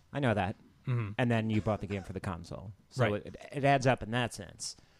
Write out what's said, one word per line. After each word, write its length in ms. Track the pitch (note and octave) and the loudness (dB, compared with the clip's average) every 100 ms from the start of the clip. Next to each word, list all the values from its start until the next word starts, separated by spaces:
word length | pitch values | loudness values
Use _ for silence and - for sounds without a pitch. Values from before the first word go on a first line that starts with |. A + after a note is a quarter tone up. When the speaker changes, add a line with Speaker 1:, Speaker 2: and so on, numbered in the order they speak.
| - | -8
Speaker 1:
I 80 | C#3+ | -2
know 140 | C3+ | 2
that. 220 | G2+ F#2 - - - - | 2 2 -2 -12 -10 -4
Speaker 2:
Mm-hmm. 260 | B2 G#2+ G#2+ | -2 -2 0
Speaker 1:
And 140 | B2 | 2
then 180 | A#2 A2 | 2 2
you 140 | G#2+ | 2
bought 180 | A2+ G2+ | 2 0
the 60 | F#2+ | -2
game 160 | G2 | -6
for 100 | F2+ | -6
the 80 | F#2+ | -6
console. 520 | G2+ E2+ E2+ - F#2+ - _ | -6 -6 -8 -12 -12 -16 _
So 140 | - | 0
Speaker 2:
Right. 180 | A#2 G#2 - | 0 0 -4
Speaker 1:
it, 100 | - - | -14 -12
it 120 | D3 | 0
adds 220 | C3+ C#3 B2 | 4 6 6
up 160 | A#2+ | 2
in 80 | G#2 | 0
that 240 | A#2 A#2+ | -2 -2
sense. 420 | - E2+ E2 - - - | -4 -12 -12 -12 -12 -20